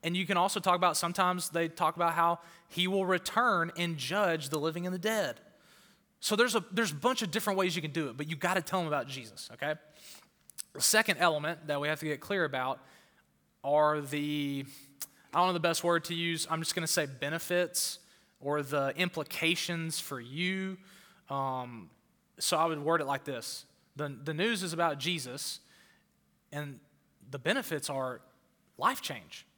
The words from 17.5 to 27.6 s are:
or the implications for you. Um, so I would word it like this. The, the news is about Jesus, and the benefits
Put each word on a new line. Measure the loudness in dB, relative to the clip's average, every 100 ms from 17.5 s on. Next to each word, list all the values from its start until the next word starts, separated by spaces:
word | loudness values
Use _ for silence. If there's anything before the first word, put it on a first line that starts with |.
| 0 2 0 -2 -4 -14 -20 _ _
or | -2 -2
the | 0 0 0 0
implications | -2 -2 -6 0 0 2 -2 -4 -4 -6
for | -6 -8
you. | -8 -4 -2 -2 -4 -8 -14 -20 -20 -20 _
Um, | -4 -2 -4 -6 -12 -16 _ _ _ _ -6
so | 0 2
I | 2
would | 0
word | 2 2
it | 2
like | -2
this. | -4 -8 -8 -12 -14 _ _ -8
The, | -8 -6
the | -6
news | -2 0 0
is | -2
about | 0 0 0
Jesus, | -2 -4 -4 -8 -8 -8 _ -20 -20 _ _ _ _ _ _
and | -8 -8 -10 _ _ _ _ -12
the | -6
benefits | 0 0